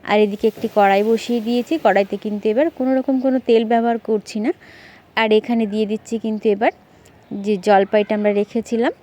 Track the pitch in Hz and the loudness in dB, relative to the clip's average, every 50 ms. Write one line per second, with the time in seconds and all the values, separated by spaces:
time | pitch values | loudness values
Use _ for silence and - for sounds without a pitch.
0 | - - 208 208 214 202 196 208 - 220 - - - 220 - 214 202 196 196 202 | 0 2 2 2 2 2 0 -2 -2 -2 -2 -2 -8 -2 2 2 4 4 4 2
1 | 208 220 226 220 - - 240 240 214 226 240 247 233 - 330 311 - 220 190 196 | 2 0 0 -2 -2 -4 -4 -4 -2 -2 -2 -2 -2 -2 -4 0 2 2 2 2
2 | 202 - 208 196 - 214 208 208 - 220 214 240 311 339 - - 254 262 262 262 | 0 -2 -6 -8 -6 -8 -8 -4 -4 -2 0 0 0 -2 -2 -4 -4 -2 -2 -2
3 | 262 - 269 262 247 269 254 262 - - 233 226 233 220 233 233 226 233 233 226 | -2 -2 -2 0 0 0 -2 -2 0 2 2 2 2 2 0 0 2 0 -2 -2
4 | _ - 220 214 - - - 214 208 269 359 _ - - - - - - - - | _ -2 -4 -4 -4 -6 -8 -4 -4 -4 -6 _ -12 -20 -20 -20 -20 -20 -20 -20
5 | _ _ _ 226 220 214 214 214 214 - 240 226 226 202 202 214 220 202 220 220 | _ _ _ 0 2 4 2 2 2 0 -2 -2 -2 -2 -2 -4 -2 -2 -4 -8
6 | - - 233 220 - 226 220 208 - 226 202 196 233 320 - _ _ _ _ _ | -6 -8 -8 -6 -4 -4 -6 -2 -2 -2 0 0 0 -2 -2 _ _ _ _ _
7 | _ - _ - _ _ - 202 196 208 208 185 180 214 202 190 196 196 - 214 | _ -20 _ -20 _ _ -12 -8 -4 -4 -4 -2 2 4 4 4 4 2 0 0
8 | 208 - 214 208 208 208 202 202 208 - - 233 214 - 240 226 233 320 494 _ | 0 0 -2 0 0 0 0 0 -2 -2 -4 -8 -4 -4 -2 -2 -2 -2 -4 _